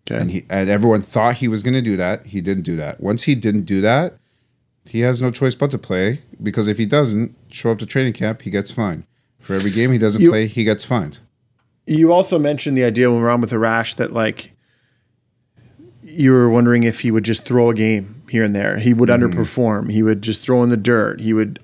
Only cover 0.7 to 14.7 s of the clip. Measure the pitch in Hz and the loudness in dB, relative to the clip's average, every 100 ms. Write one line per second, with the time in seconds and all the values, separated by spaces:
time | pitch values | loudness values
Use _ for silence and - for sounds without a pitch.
0.7 | 101 117 107 98 113 117 120 123 107 120 | 2 2 2 0 0 0 0 -4 -2 -2
1.7 | 131 117 95 90 98 - 98 87 95 85 | -2 0 -2 -2 -4 -8 -6 -4 -4 -4
2.7 | 82 76 - 98 110 - 127 107 104 85 | -6 -8 -6 -4 -2 0 -2 0 -2 -2
3.7 | 95 104 131 175 - _ _ _ _ _ | 0 2 0 -2 -8 _ _ _ _ _
4.7 | _ - 113 123 120 127 120 131 - 143 | _ -8 -2 0 0 -2 0 -2 0 -4
5.7 | 135 - 92 98 143 - - 107 113 104 | -4 -4 -2 0 -2 -10 -10 -6 -2 -2
6.7 | 104 107 143 131 107 120 - _ - 117 | -2 0 0 0 0 -4 -8 _ -6 -4
7.7 | 107 107 135 131 - 110 110 95 98 101 | -4 -4 -2 -2 -2 -4 -4 -4 -4 -4
8.7 | - 104 80 - _ _ _ - 95 101 | -4 -4 -6 -12 _ _ _ -6 -4 -2
9.7 | 104 127 120 107 107 170 110 110 117 110 | 0 0 2 2 4 4 4 0 -2 0
10.7 | 104 - 123 78 - _ _ _ _ _ | -2 -2 -4 -4 -12 _ _ _ _ _
11.7 | _ - 156 165 175 185 170 147 143 151 | _ -4 2 4 4 2 0 0 -2 -2
12.7 | 131 120 113 123 117 117 120 113 117 113 | 0 2 2 2 2 2 0 0 0 0
13.7 | 113 110 - 123 117 110 - - _ _ | 0 -2 -6 -4 -2 -4 -6 -14 _ _